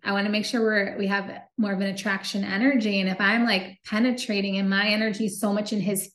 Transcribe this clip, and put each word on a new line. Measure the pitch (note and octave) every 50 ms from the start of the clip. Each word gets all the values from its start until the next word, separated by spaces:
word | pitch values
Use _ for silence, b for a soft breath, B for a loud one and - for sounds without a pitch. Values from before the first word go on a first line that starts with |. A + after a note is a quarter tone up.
| -
I | G3+
wanna | G3 G3+ G3+ G#3+
make | G#3 G#3+ G#3
sure | - - A#3
we're, | A3 A3 G#3+ G3+ G3 G3 - -
we | G3+ G3
have | G3 G3+ G3 - - - - - _ -
more | G#3+ G3+
of | G3 F#3+
an | G3+ G3
attraction | F#3+ G3 - G#3+ G3 F#3+ - - - G3+ G3
energy." | - F#3+ G3 B3 C#4 C#4 A#3+ G#3+ G#3 G3+ G3
And | F#3+ F#3+
if | F#3 G3
I'm, | G3+ G3 A3 A#3 A#3
like, | A#3 G3+ F#3 F#3+ - - - -
penetrating | - G#3+ G#3+ A#3+ B3+ B3 B3 - - G#3 G3+ G3 G3 F#3+ G3
and | G3 G3
my | G3 G3 G#3 G#3+
energy | G#3 G#3+ A3 A3 G3 - A3 G3+
is | - -
so | A3 G3+ G3+
much | G#3+ G#3 -
in | A3 G3+
his | E3+ G#3 G3 G3 - - -